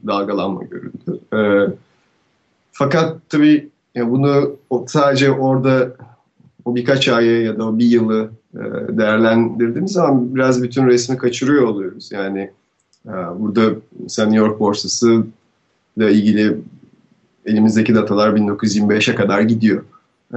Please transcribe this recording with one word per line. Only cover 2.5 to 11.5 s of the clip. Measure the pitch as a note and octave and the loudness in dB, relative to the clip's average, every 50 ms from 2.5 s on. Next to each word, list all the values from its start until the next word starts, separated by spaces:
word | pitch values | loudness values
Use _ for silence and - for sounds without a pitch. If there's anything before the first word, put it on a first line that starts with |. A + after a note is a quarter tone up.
| _ _ _ _ _ | _ _ _ _ _
fakat | - C#3 C3+ D#3+ E3 D#3+ - - - - - | -4 -2 0 0 0 0 -2 -4 -8 -10 -4
tabii | - D3 D3+ D3+ D3+ D3 C#3+ - _ _ _ _ - | 0 2 4 4 4 4 0 -4 _ _ _ _ -6
ya | A#2+ A#2+ A#2 | -4 -2 -2
bunu | B2 C3+ C#3 C#3+ C#3+ C#3+ C#3+ - - - _ - | 0 0 2 2 2 2 0 0 -4 -10 _ -4
o-, | B2 A#2+ - - | -4 -4 -4 -2
sadece | - D#3 C#3+ C#3 C#3 C3 C#3+ C3+ | 0 2 2 2 2 2 2 2
orada | C3 C3 C3 C3+ C3 C3 B2 C3+ C3 B2+ B2+ - - - - - - _ _ _ _ _ _ _ _ - - A#2+ | 2 2 0 0 0 0 2 2 2 2 0 -2 -4 -12 -20 -20 -20 _ _ _ _ _ _ _ _ -10 -8 -6
o | A#2+ | -4
birkaç | B2 A#2+ B2+ C3+ C3 - C3+ | -2 0 0 0 0 2 0
ayı | A#2+ A#2 A#2 A#2 A#2 A#2 A2+ | 2 2 2 2 2 2 0
ya | A2 G#2+ G#2+ | -2 -4 -4
da | A2+ | -4
o | A2 A2 A2+ | -2 0 2
bir | A#2+ | 2
yılı, | A#2 A#2+ A#2 A2 A2 A2 A2 A2 A2 A2+ - _ _ - | 4 4 2 2 0 0 -2 -4 -6 -10 -18 _ _ -16
e, | - G#2+ G#2+ G#2+ - A2+ A2 - A2 | -14 -12 -10 -8 -8 -8 -4 -2 -2
değerlendirdiğimiz | G#2+ G#2+ A2 A2 A2+ A2+ A2+ A#2 A#2 - - A2+ A#2 A#2 B2 D3 F#3+ G3 F#3 | 0 2 2 2 2 2 2 2 2 0 0 -2 -2 -2 -2 -4 -4 -4 -2
zaman | F3+ E3 C#3+ C3+ B2+ A#2+ B2 C3 | 0 0 2 2 0 0 -2 -2
biraz | C3 C3 C3 B2+ B2 B2 | 0 0 0 0 0 -2
bütün | A#2+ B2 C3+ C3 | -2 -2 0 2
resmi | B2+ B2 A#2+ A#2+ C3+ C3 | 4 4 2 2 -2 -4
kaçırıyor | B2+ - B2 A#2+ - C3 C3 | -2 -2 -2 -2 -2 0 0